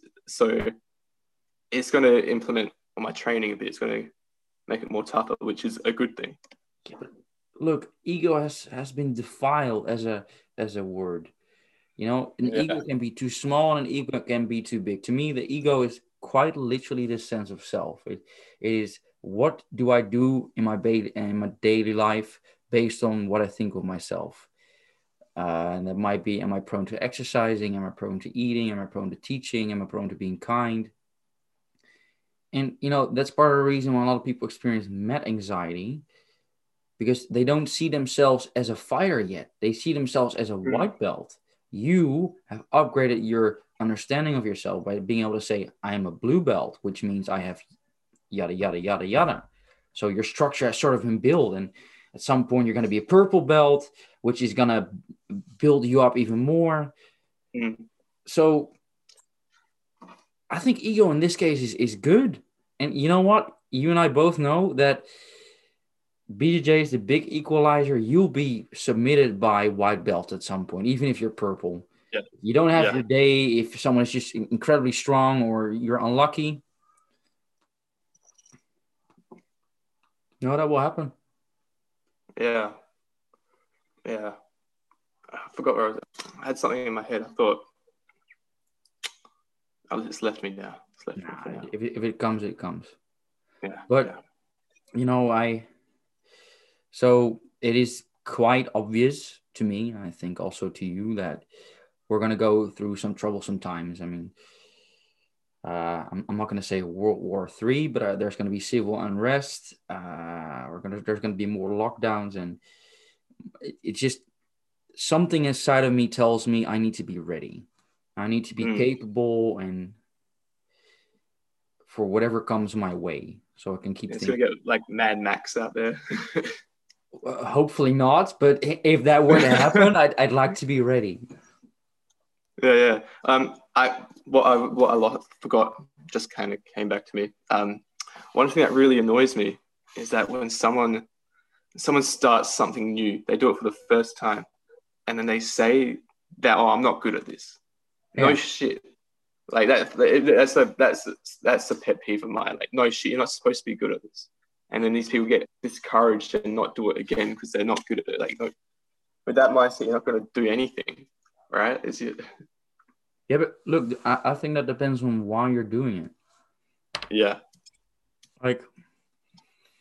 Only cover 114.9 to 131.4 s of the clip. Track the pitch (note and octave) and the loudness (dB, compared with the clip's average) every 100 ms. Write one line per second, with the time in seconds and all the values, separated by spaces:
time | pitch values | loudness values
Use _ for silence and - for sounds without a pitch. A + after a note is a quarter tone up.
114.9 | - - D#3+ F3 E3 C#3+ C3+ - C3+ C3 | -12 0 2 2 2 0 0 2 4 4
115.9 | B2 A#2+ - A#2 A#2 B2 A2+ A2 A2 A2+ | 2 0 2 2 4 0 0 0 -2 -2
116.9 | A2 F#2+ F2 E2 D#2+ - - - _ _ | -4 -8 -10 -8 -10 -10 -16 -20 _ _
117.9 | _ _ - G#2 A2+ A2+ - A#2 A2 B2+ | _ _ -8 -4 -2 -4 -6 -4 0 0
118.9 | B2+ A2 G#2 A#2+ A#2 A2+ G2+ F#2+ F#2 F#2 | 0 -6 -2 0 2 0 -2 -6 -8 -10
119.9 | G#2+ _ _ _ _ _ _ _ _ _ | -16 _ _ _ _ _ _ _ _ _
120.9 | _ _ _ _ _ _ _ _ _ _ | _ _ _ _ _ _ _ _ _ _
121.9 | - G2+ G#2 A2+ A2+ A2 A2 G#2+ G#2+ F#2+ | -6 -2 0 0 -2 -2 -4 -2 -4 -4
122.9 | F2 F2 D2 - - _ _ - F#2 G2+ | -6 -6 -8 -10 -20 _ _ -10 -10 -8
123.9 | F#2+ G2+ - G2 B2 A#2+ - - A2+ - | -10 -10 -4 -2 0 0 0 -4 -4 -4
124.9 | G#2+ A2 G#2+ G2+ G#2+ - - A2+ A2+ A2+ | -2 -2 0 -2 -4 -6 -6 -6 -4 -4
125.9 | - - - - E3 - - _ _ _ | -6 -10 -10 -8 -8 -8 -12 _ _ _
126.9 | _ _ - B2+ C3 A#2+ B2+ D3+ - C#3 | _ _ -12 -10 -8 -2 0 2 2 2
127.9 | C3+ C3 D3+ F#3 - C#3+ C#3+ C#3+ E3 D#3+ | 4 4 4 2 2 4 4 0 0 4
128.9 | D#3 B2+ D3+ D3 D#3+ - - D3 G3 G3+ | 4 6 6 8 8 8 6 6 8 6
129.9 | F#3+ D3 - C3 C3 C3+ F#3+ C3+ C#3 B2 | 8 4 4 2 4 2 0 -2 0 2
130.9 | B2+ G#2 E2+ B2 - | 2 0 -6 -14 -20